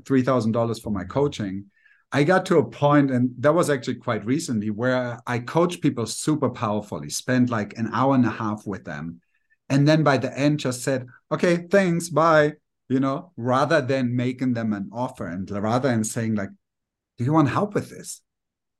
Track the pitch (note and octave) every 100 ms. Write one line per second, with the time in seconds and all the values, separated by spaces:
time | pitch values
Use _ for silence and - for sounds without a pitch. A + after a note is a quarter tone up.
0 | - C3+ B2+ C3 A2 A2+ A2+ A2 - G2+
1 | F2 C#3 C#3+ C#3+ G2+ G2 G2+ _ _ _
2 | - C3 D3+ F#3 F3+ E3+ B2 - C#3+ D3
3 | C#3+ B2+ B2 B2 C#3+ D#3+ E3 C#3 - A#2+
4 | - A2+ G#2 C#3 D#3+ A2+ G#2 G#2 B2 B2+
5 | B2 A#2+ - B2 B2 D#3+ F3 F3 D3+ B2
6 | A2 - - D3+ C3+ - A2 G#2 G#2 F2
7 | D2 - - B2+ B2 A#2 G2+ - A2+ G#2+
8 | C3+ C3+ A2+ G#2+ A2 G#2+ - F#2 - D2
9 | D#2+ E2+ _ _ _ _ - - C#3+ D#3
10 | C#3+ C3+ B2 B2+ C#3+ D3+ C3+ A#2+ - C3+
11 | B2 - - D#3 F3+ F3 F3 G3+ F#3+ E3+
12 | E3+ D3+ E3 D#3 D3+ D3 _ _ - C3
13 | C3+ C#3 F3 - A#2+ B2+ C#3+ D#3+ B2+ C3+
14 | B2 B2 B2 B2 B2+ A#2 A2+ G#2 G2 A2
15 | B2+ - F#2+ F2 F#2 G2+ G#2 B2 C3 A#2
16 | G#2+ - A2+ G#2+ G2 - _ _ _ _
17 | _ - A#2+ D#3 C#3+ B2 G3+ D#3 - -
18 | - - _ _ _ _ _ _